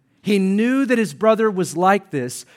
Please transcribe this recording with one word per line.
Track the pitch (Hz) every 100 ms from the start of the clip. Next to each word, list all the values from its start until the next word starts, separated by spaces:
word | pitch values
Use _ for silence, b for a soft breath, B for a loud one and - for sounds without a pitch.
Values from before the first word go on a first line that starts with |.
| _ _
He | - 202
knew | 190 202 240 262 254
that | 240
his | 202
brother | 143 220 220 220
was | 185 151 147
like | 185 202 196
this, | 147 123 - -